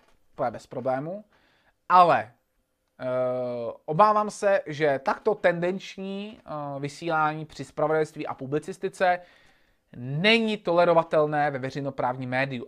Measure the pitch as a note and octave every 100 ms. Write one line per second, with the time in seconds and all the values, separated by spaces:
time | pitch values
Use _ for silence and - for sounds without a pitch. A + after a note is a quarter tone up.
0 | _ _ _ - B2 A2+ - C3+ B2+ C3
1 | D#3 G#3 - _ _ _ _ _ - F3+
2 | F3 B2 G#2+ _ _ _ _ _ _ -
3 | B2+ B2+ B2+ B2+ B2 A#2+ A#2 - - D#3
4 | G#3+ G#3+ G#3 - G3+ G3 D3+ C#3+ D3+ C3+
5 | - - A3 G#3+ F3+ F3 F3 F#3+ - -
6 | F#3+ G3 G#3 - - D3+ C#3+ C#3 C#3+ -
7 | E3 D#3 D3+ D#3 D3+ - C3+ - D3+ D#3
8 | D#3 D3+ - B2 C3 D3+ D3+ F#3 F#3+ -
9 | F#3 F3+ - _ _ _ _ _ _ -
10 | B2 D3 G#3 A3+ A3 G#3+ - E3+ E3+ E3
11 | E3 D#3+ D3+ D3 D3 C3+ C3 C#3 C#3 C3+
12 | B2+ C3 B2+ B2+ C#3 B2